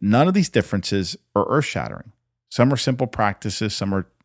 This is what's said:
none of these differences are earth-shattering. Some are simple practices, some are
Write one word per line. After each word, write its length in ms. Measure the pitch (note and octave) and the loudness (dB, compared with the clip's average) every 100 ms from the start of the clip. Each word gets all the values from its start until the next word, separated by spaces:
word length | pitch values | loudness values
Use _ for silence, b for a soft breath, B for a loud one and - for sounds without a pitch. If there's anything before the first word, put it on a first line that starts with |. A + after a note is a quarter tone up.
none 260 | G2+ A2+ E3 | 2 4 4
of 60 | |
these 160 | F#3+ E3 | 2 2
differences 640 | - - G2+ - G2 F2 - _ | 0 0 -2 -2 -2 -2 -8 _
are 140 | G2+ - | -2 0
earth-shattering. 640 | C#3 C#3+ - A#1 - - - _ _ - | 0 0 -4 -8 -10 -16 -20 _ _ -6
Some 240 | - B2+ | 0 2
are 40 | C#3 | 2
simple 300 | - B2 B2+ | 0 -2 -2
practices, 640 | - G#2 G2 G#2+ - A2 | 0 0 0 -6 -4 -4
some 200 | - G2+ | -2 -2
are 120 | G2 F2+ _ | -2 -4 _